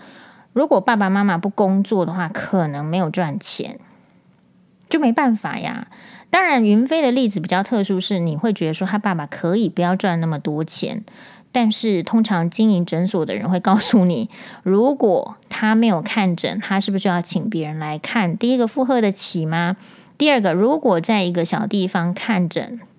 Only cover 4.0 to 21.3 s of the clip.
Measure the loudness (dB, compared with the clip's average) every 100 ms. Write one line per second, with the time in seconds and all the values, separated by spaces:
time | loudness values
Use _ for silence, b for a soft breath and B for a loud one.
4 | b b _ _ _ _ _ _ _ 0
5 | 2 2 2 0 -4 -6 -8 -8 -12 B
6 | B B B 2 4 4 4 4 4 2
7 | 2 2 0 -2 -2 -2 0 -2 0 -2
8 | 0 0 0 0 -2 0 -2 -2 -2 -2
9 | -2 -2 -4 -4 -2 0 0 0 0 0
10 | 0 0 -2 -2 -4 -4 -4 -4 -6 -8
11 | -12 B B B B 0 2 2 0 0
12 | 2 2 2 2 0 2 2 4 2 0
13 | 0 0 -2 -2 -2 0 2 2 4 4
14 | 4 2 -4 B B B 0 2 2 2
15 | 2 2 0 -10 _ -4 2 4 4 2
16 | -2 0 0 0 -2 -4 -2 -2 0 0
17 | 0 0 -2 -4 -2 -4 -4 -6 -6 -8
18 | -4 -2 -2 0 0 0 0 0 0 2
19 | 2 0 -4 -4 -2 0 -2 -4 B B
20 | B _ 2 4 2 2 2 2 2 0
21 | 2 0 0